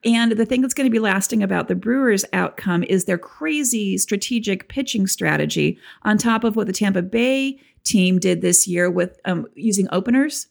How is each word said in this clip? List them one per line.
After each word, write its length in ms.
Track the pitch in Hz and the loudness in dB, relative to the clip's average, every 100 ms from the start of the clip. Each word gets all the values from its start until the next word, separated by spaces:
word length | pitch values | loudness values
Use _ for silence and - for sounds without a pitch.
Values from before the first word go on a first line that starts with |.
| 233 | 2
And 280 | 233 233 | 2 2
the 120 | 220 226 | 2 0
thing 160 | 254 | 0
that's 140 | 262 294 | 0 0
gonna 140 | 262 | 2
be 80 | 226 | 2
lasting 420 | 220 190 - 220 | 2 0 0 0
about 260 | 196 180 - | 0 0 -2
the 80 | 185 | -2
Brewers' 480 | 214 262 262 202 - | 0 2 2 2 0
outcome 520 | 185 180 - 190 175 | -2 -2 -4 -2 -2
is 200 | - 190 185 | 2 0 0
their 120 | 175 | -4
crazy 800 | - - 311 302 262 226 202 190 | -6 -10 -4 -2 -2 -2 -2 -2
strategic 720 | - 202 - 233 214 190 - | -2 -2 -2 -2 -2 -4 -4
pitching 380 | - 277 226 190 | -6 -4 -2 -2
strategy 720 | - 160 151 151 160 151 - - - | 0 -2 0 -2 0 -2 -2 -16 -6
on 140 | 208 214 | 0 0
top 260 | 233 220 | 2 0
of 120 | 226 220 | 0 0
what 120 | 190 | -2
the 60 | |
Tampa 280 | 185 208 185 | -2 0 0
Bay 580 | 180 226 247 269 269 269 _ _ | -2 0 0 0 -2 -6 _ _
team 360 | - 208 185 185 | 0 2 4 2
did 220 | 185 170 | 2 0
this 260 | 175 175 - | 2 2 0
year 220 | 175 180 | 0 0
with, 300 | 180 180 - 185 | 0 -4 -4 -6
um, 220 | 170 - - | -6 -6 -4
using 320 | 220 202 185 | -2 0 0
openers 560 | 180 240 254 294 - - | 0 2 2 2 -4 -12